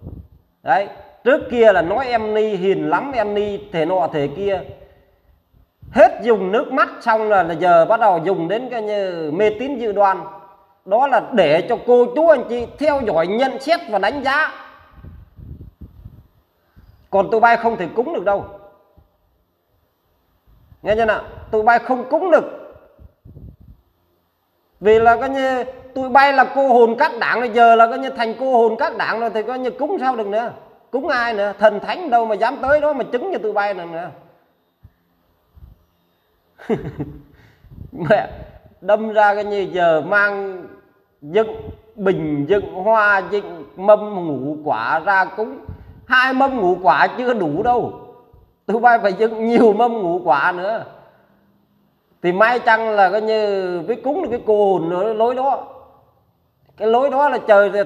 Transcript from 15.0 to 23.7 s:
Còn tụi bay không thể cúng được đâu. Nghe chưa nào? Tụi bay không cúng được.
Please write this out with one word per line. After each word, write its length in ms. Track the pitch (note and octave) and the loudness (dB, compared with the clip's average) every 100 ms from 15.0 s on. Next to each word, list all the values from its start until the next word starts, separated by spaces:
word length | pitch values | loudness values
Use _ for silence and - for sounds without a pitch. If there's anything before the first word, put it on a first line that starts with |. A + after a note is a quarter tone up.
| - - - - - - - _ - - - - _ _ _ _ _ _ - _ _ | -20 -20 -20 -20 -20 -18 -20 _ -20 -20 -20 -20 _ _ _ _ _ _ -20 _ _
Còn 200 | G3 F#3 | -2 0
tụi 100 | A3 | 2
bay 160 | A#3 A#3 | 4 4
không 200 | A3+ G#3 | 0 -4
thể 120 | E3+ | -4
cúng 200 | - B3+ | -4 -4
được 100 | D#4+ | -4
đâu. 200 | F#3 G3+ - - - _ _ _ _ _ _ _ _ _ _ _ _ _ _ _ _ _ _ _ _ _ | -2 -4 -6 -16 -20 _ _ _ _ _ _ _ _ _ _ _ _ _ _ _ _ _ _ _ _ _
Nghe 120 | F3+ G#3+ | -4 0
chưa 80 | |
nào? 180 | A3+ G#3 - - - | 0 -2 -6 -18 -4
Tụi 120 | A3 | 0
bay 160 | G#3+ A#3 | 2 2
không 260 | A#3 B3+ B3 | 0 -4 -2
cúng 200 | D4+ F4+ | -2 2
được. 140 | D4+ - - - - _ _ - _ - - - - - | 2 2 -10 -18 -20 _ _ -20 _ -20 -20 -20 -20 -20